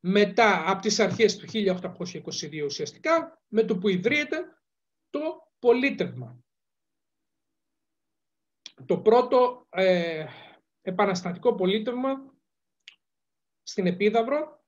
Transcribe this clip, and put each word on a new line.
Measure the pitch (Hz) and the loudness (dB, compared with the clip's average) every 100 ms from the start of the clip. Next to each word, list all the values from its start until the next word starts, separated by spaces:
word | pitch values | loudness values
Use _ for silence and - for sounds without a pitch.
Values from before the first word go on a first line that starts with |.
Μετά, | 175 202 202 208 220 180 160 | 2 4 4 6 4 4 0
από | 185 | -2
τις | 214 208 | -2 0
αρχές | 196 175 208 - | 0 2 2 2
του | - | -8
χίλια | 220 196 | -2 -2
οκτακόσια | 180 180 - 175 156 | -2 -8 -10 -12 -10
είκοσι | - - 147 | -12 -10 -10
δύο | 151 143 | -8 -8
ουσιαστικά, | - 151 - 311 330 320 _ _ | -6 -10 -8 0 0 -2 _ _
με | 214 | -2
το | - 190 | 0 0
που | 202 | 0
ιδρύεται | 180 208 294 294 320 349 _ _ _ _ _ _ | 0 0 0 -2 -6 -8 _ _ _ _ _ _
το | 285 311 - _ _ | -6 -6 -8 _ _
πολίτευμα. | 240 247 269 - - - - - _ _ _ _ _ _ _ _ _ _ _ _ _ _ _ _ _ _ _ _ _ _ - _ 131 | 2 4 2 -2 -6 -6 -14 -18 _ _ _ _ _ _ _ _ _ _ _ _ _ _ _ _ _ _ _ _ _ _ -20 _ -4
Το | 175 | 0
πρώτο, | 214 240 247 254 247 - _ | 4 4 4 2 2 -2 _
ε, | 180 190 180 170 160 151 - - _ _ _ | 0 2 2 0 -6 -10 -16 -20 _ _ _
επαναστατικό | - 185 202 180 185 180 247 196 | -8 -2 0 -2 -6 -2 -2 0
πολίτευμα | 185 214 214 247 269 269 - _ _ _ _ _ - _ _ _ _ _ _ _ | 0 0 -2 -4 -4 -6 -10 _ _ _ _ _ -20 _ _ _ _ _ _ _
στην | - - 185 | -10 -2 -2
Επίδαυρο. | 180 208 226 226 294 302 - | 2 2 2 0 -2 -4 -14